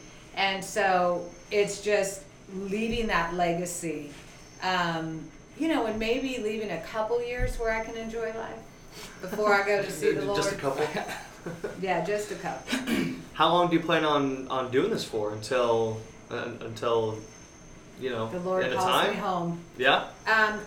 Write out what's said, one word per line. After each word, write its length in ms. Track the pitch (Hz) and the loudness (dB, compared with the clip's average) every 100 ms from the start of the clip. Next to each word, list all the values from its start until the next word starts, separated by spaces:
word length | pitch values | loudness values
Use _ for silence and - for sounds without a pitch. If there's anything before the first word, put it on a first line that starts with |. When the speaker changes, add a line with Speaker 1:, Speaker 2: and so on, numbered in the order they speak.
| - - - - | -18 -20 -10 0
Speaker 1:
And 260 | 196 190 | 0 0
so 640 | 180 214 196 180 180 175 - - - | -2 2 4 4 4 2 -4 -12 -2
it's 300 | 208 185 - | 2 2 0
just 420 | 208 202 190 - - - - | 0 2 2 -4 -12 -20 -12
leaving 520 | 190 196 208 226 233 214 | -8 -4 -2 0 0 0
that 260 | 175 170 | 0 0
legacy, 760 | 180 175 170 175 - 165 147 143 - - - - - | 2 2 2 -2 -4 -4 -6 -8 -14 -18 -20 -20 -6
um, 600 | 185 185 170 160 160 160 143 - - - | 0 2 2 0 -4 -6 -10 -16 -14 -2
you 100 | 330 | 2
know, 180 | 277 220 | 2 2
and 120 | 214 | 0
maybe 400 | 220 262 269 247 | 0 0 0 -2
leaving 280 | 214 220 208 | -2 -2 -4
a 100 | 165 | -6
couple 400 | - 220 214 240 | -6 -4 0 0
years 340 | 240 247 247 240 | 0 0 0 0
where 140 | 226 | 0
I 120 | 220 | -2
can 120 | 220 233 | -4 -8
enjoy 300 | 226 226 220 | -8 -6 -4
life 240 | 226 - 226 - - - - - - | -6 -8 -10 -14 -18 -18 -16 -16 -12
before 340 | 180 208 208 | -6 0 4
I 120 | 202 196 | 4 4
go 160 | 202 | 2
to 80 | 180 | 0
see 220 | 156 196 | 0 2
the 80 | - | 2
Speaker 2:
<laughs> 140 | 196 | 2
Just 180 | 202 - | 0 0
a 140 | - 143 | 0 -2
Speaker 1:
Lord. 120 | 131 | 0
Speaker 2:
couple? 240 | 151 - - | 0 -2 -6
<laughs> 60 | - - - 170 165 214 - | -8 -12 -14 -12 -8 -8 -4
Speaker 1:
Yeah, 240 | 185 170 | -2 0
just 260 | 170 208 - | 0 -2 -4
a 20 | |
couple. 440 | 175 175 - - - - - 170 | -8 -6 -8 -4 -4 0 0 0
Speaker 2:
<clears throat> 240 | - - | -4 -6
How 160 | - 160 | 2 4
long 200 | 175 170 | 6 6
do 40 | |
you 60 | 165 | 4
plan 240 | 160 160 | 4 2
on, 420 | 156 147 139 135 131 | 4 4 2 -2 -2
on 220 | 131 123 | -2 2
doing 200 | 127 196 | 2 4
this 140 | 202 | 2
for? 280 | - 110 104 | -2 -2 -2
Until, 640 | 110 - 127 120 113 113 110 - - - | -4 0 2 4 4 2 -2 -10 -16 -10
uh, 200 | 120 120 110 | -6 -6 -8
until, 580 | 117 110 120 117 110 107 - - - - - - - - | -10 -2 2 4 2 -2 -10 -18 -20 -20 -20 -20 -20 -8
you 120 | 127 | -4
know, 180 | 117 113 | -4 -4
Speaker 1:
The 120 | 180 | -4
Lord 220 | 180 185 | 0 0
Speaker 2:
end 100 | 131 | 2
of 60 | 127 | 2
Speaker 1:
calls 100 | 123 | 4
Speaker 2:
time? 200 | 139 190 | 4 4
Speaker 1:
me 40 | 196 | 0
home. 440 | 196 180 170 170 - - | -2 0 -2 -4 -8 0
Speaker 2:
Yeah? 300 | 131 175 - - - | 4 4 2 -6 2
Speaker 1:
Um, 340 | 220 214 208 | 4 4 0